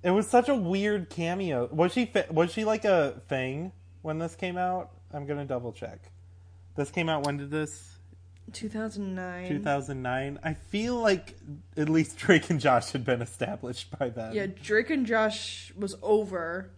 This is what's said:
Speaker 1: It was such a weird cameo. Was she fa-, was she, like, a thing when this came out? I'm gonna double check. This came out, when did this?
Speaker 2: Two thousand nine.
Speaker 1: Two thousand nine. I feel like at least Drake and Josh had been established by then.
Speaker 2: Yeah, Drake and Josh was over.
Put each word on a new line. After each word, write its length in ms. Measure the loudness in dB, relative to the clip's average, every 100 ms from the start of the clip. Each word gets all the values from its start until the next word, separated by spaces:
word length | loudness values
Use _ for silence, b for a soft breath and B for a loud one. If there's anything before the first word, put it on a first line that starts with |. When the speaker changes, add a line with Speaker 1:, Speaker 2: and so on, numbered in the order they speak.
Speaker 1:
It 80 | 4
was 160 | 4 6
such 220 | 4 6
a 60 | 2
weird 540 | 2 2 2 0 -2
cameo. 580 | -4 -2 -2 0 0 0
Was 220 | 2 2
she 120 | 2 2
fa-, 200 | 0 2
was 220 | 2 2
she, 140 | 2 0
like, 180 | 2 4
a 360 | 4 4 -2 -4
thing 420 | -2 -2 -4 -8 -12 -20 -12
when 180 | -6 -4
this 160 | -6 -6
came 220 | -6 -2
out? 340 | -2 -2 -6 -16 -14
I'm 120 | -10 -6
gonna 200 | -6 -4
double 260 | -4 -6
check. 280 | -10 -12 -12 -20 -20 -20 b b b b -6
This 140 | -4
came 180 | -2 0
out, 160 | 0 0
when 120 | -4
did 140 | -4
this? 400 | -4 -4 -8 -18 -20 -20 -20 -20 -20 -18
Speaker 2:
Two 160 | -10 -8
thousand 480 | -6 -6 -6 -6 -6
nine. 320 | -8 -8 -4
Speaker 1:
Two 120 | -2
thousand 420 | 0 -2 -2 -6
nine. 360 | -2 -2 -4 -6
I 120 | -8 -8
feel 400 | -6 -4 -2 2
like 400 | 4 2 -2 -18 -14 -16 -10 -2
at 100 | 2
least 300 | 4 2 -2
Drake 320 | 6 6 8
and 100 | 2
Josh 320 | 6 4 2
had 140 | -4 0
been 160 | 0
established 760 | -2 -4 -6 -4 -8 -10 -12 -6
by 120 | -4
then. 240 | -4 -6
Speaker 2:
Yeah, 140 | -4 -4
Drake 420 | -8 2 2 2
and 160 | 0 2
Josh 680 | 2 2 0 -8 -12 -14 -8
was 180 | -8 -6
over. 680 | 2 2 2 -4 -4 -6 -10